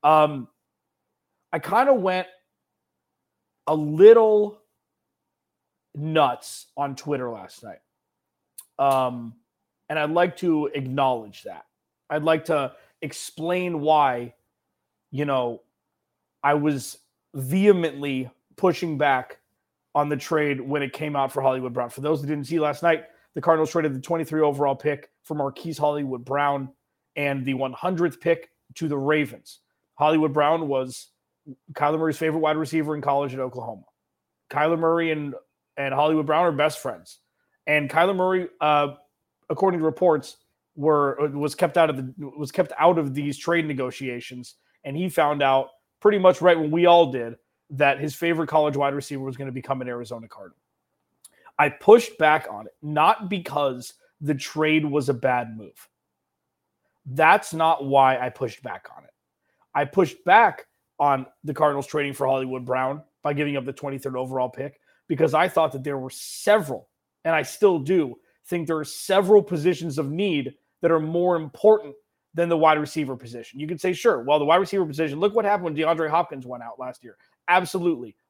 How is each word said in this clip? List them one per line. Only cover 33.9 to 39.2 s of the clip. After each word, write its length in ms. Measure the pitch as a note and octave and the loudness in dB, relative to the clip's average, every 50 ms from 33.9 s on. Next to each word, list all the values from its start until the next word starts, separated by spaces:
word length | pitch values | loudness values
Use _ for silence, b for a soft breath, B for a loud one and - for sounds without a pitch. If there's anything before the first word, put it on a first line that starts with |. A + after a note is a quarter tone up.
| _ _ _ _ _ _ _ _ _ _ _ _ | _ _ _ _ _ _ _ _ _ _ _ _
Kyler 280 | - D3 D3+ D#3+ E3+ D#3+ | -4 -2 0 0 0 2
Murray 320 | E3 E3 E3 E3+ E3 E3 | 2 0 2 2 0 -2
and, 240 | D#3 D3+ D3 C#3+ B2+ - _ _ _ _ _ _ _ | -2 -4 -6 -8 -10 -12 _ _ _ _ _ _ _
and 180 | - C#3 C#3 C3+ | -8 -6 -4 0
Hollywood 320 | C3+ D3 D#3 D#3+ D#3 D3+ | 0 2 2 2 0 0
Brown 180 | C#3 D3+ D#3+ F3 | 0 2 2 2
are 80 | - | 2
best 280 | C#3 C#3 D3 D#3 - - | 2 2 0 0 0 -4
friends. 380 | - C3 A2 - - - - _ _ _ _ _ _ _ _ _ _ | -10 -10 -10 -10 -16 -20 -20 _ _ _ _ _ _ _ _ _ _
And 240 | - D3+ D3+ D3 C3+ | 0 0 0 0 0
Kyler 240 | C3+ D#3+ E3+ F#3+ G3+ | 2 2 2 2 2
Murray, 340 | F#3 F#3 F#3 F#3 F#3 F3+ E3+ _ _ | 0 0 0 0 0 -2 -6 _ _
uh, 340 | D#3+ D3+ D3+ D3 D3 C#3+ C#3+ - _ _ _ _ | 0 2 2 2 2 0 -4 -12 _ _ _ _